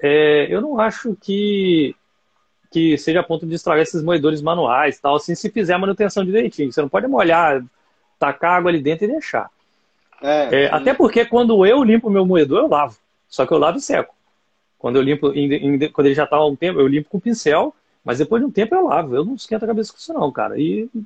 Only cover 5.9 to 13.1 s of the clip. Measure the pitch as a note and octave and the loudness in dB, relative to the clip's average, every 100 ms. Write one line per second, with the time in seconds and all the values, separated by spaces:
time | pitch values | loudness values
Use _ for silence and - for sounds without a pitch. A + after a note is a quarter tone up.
5.9 | F#3+ G#3 G3+ F#3 G#3 A#3 - C#3+ C3+ C#3+ | -2 -2 -2 -2 0 -2 -4 -4 -2 -2
6.9 | F#3+ B3 C4 F3+ E3 E3 C#3 B2 _ _ | -2 -2 0 2 2 2 0 -6 _ _
7.9 | _ _ _ C#3+ C3+ E3+ F3+ F3 E3+ C#3 | _ _ _ -4 -2 0 2 2 0 -2
8.9 | E3 G#3 D4+ - A#2+ G2+ _ _ _ _ | -2 -4 -4 -6 -6 -8 _ _ _ _
9.9 | _ _ _ C#3 D3+ C#3 C3 C#3+ D#3 C#3 | _ _ _ -2 0 2 2 2 2 0
10.9 | C4 C#4+ A#3 G3 A#3 A#3+ A3 F#3+ C4 B3 | 2 2 2 2 2 4 4 6 6 4
11.9 | A3+ A#3 G3 F#3 F3+ C#3+ F3 D4+ D3 C#3+ | 4 2 0 2 2 2 2 2 0 -2
12.9 | - _ | -6 _